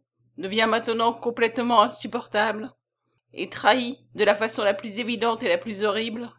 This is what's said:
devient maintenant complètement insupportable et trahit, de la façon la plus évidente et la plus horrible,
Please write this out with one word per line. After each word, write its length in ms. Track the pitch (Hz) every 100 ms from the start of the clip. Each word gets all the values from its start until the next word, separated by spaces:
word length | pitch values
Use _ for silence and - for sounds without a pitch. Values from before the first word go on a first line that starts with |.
| _ _ _ -
devient 280 | 190 220 220
maintenant 440 | 220 226 226 233
complètement 720 | 233 240 233 226 247 240 226
insupportable 880 | 240 - 214 156 - 208 220 214 262 - _ _ _ _ _
et 160 | - 180
trahit, 480 | - 202 254 240 277 _
de 100 | -
la 100 | 208
façon 300 | 208 220 -
la 80 | 202
plus 280 | 196 226 202
évidente 420 | 233 226 233 226
et 60 | 240
la 100 | -
plus 260 | 226 196
horrible, 460 | 208 208 226 226 233